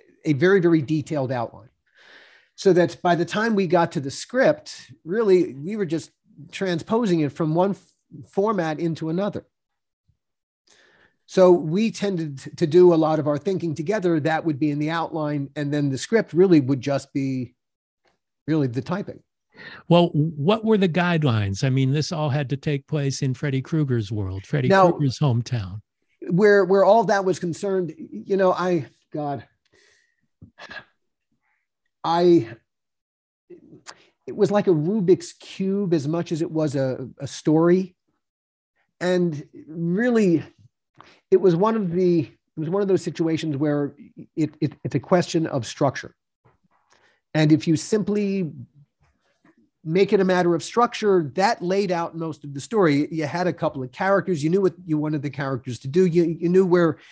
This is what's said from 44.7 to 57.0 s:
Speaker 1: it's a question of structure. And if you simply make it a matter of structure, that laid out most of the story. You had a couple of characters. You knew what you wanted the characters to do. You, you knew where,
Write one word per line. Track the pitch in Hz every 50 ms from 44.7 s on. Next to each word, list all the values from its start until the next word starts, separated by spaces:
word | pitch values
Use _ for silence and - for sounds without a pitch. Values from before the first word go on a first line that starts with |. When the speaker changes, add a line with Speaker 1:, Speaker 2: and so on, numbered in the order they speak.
| - _ -
Speaker 1:
it's | 127 -
a | 127
question | - - 190 175 - - - 165 160
of | - - 135 110
structure. | - - - 151 131 - - - - _ _ _ _ _ _ _ _ _ _ _ _ _ _ _ _ _ _ _ _ _ _ _ _ -
And | 151 156 151
if | 156 151 -
you | 180 156
simply | 143 - - 220 214 190 202 208 208 202 196 196 196 180 143 160 135 117 _ _ 139 143 _ _ _ _ _ _ _ _ _ _ _ _ _ _ _ _ _ _ _ -
make | 156 160 190 196 190 220
it | 196
a | 190
matter | 185 185 180 175 175 170
of | 156
structure, | - - - 226 240 233 - - 220 202 190 180 156 135 120
that | 185 190 226 226 -
laid | 185 175 190 202 208 180
out | 180 170 170 - 165
most | 165 165 165 151 - -
of | 143 139
the | 139
story. | - - 226 214 185 156 143 139 147 -
You | 170 156 151
had | 127 165 175 180
a | 175 -
couple | - 165 151 - 135
of | 131 120
characters. | - - 190 190 196 190 175 190 180 139 143
You | 160
knew | 175 202
what | 190 175 - - 180
you | 170 151 151
wanted | 151 151 156 147 127
the | 143
characters | - - 143 135 135 127 - 127 117 -
to | -
do. | 135 139 185 185
You, | 175 156 175 170 165 160 -
you | 170 170
knew | 180 190 196
where, | 175 175 180 170 160 147 -